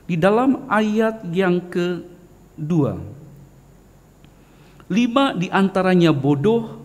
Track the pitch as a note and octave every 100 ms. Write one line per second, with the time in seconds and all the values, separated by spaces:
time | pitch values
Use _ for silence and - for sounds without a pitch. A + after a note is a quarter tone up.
0 | - E3+ F#3 A3 C4 B3+ - G#3 A3 G#3+
1 | A3 A3 F3 E3+ F#3+ F3+ F3+ F3+ F3 F3
2 | - - - - - - D3+ E3+ B2 F2+
3 | F#2 - - - - - - - - -
4 | _ _ - - _ - - - - F#3
5 | A#3+ A#3+ C#4 F3+ E3+ F#3+ G3 F#3+ F#3 F3+
6 | E3+ C#3 C#3+ C#3 G3+ A#3 A3+ -